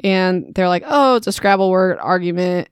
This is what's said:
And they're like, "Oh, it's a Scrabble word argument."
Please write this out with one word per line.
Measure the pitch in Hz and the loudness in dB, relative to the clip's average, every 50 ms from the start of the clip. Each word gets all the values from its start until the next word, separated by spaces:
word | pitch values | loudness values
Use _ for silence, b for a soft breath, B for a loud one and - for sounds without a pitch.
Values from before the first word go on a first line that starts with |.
| - | -2
And | 196 190 185 185 185 185 175 - - - | 0 0 2 2 0 0 -2 -4 -6 -4
they're | 190 185 180 | -2 0 0
like, | 180 175 - | 0 -2 -2
"Oh, | - 285 285 269 262 247 | 0 0 2 4 4 2
it's | 226 - | 0 0
a | 202 196 | -4 -6
Scrabble | - - 196 196 190 190 185 | -2 0 2 2 2 2 2
word | 185 185 185 185 - - | 2 2 2 0 0 -2
argument." | - 135 185 185 175 175 170 180 180 180 180 180 - - | -2 -2 -2 0 -2 -2 -2 -2 -2 -2 -2 -2 -4 -6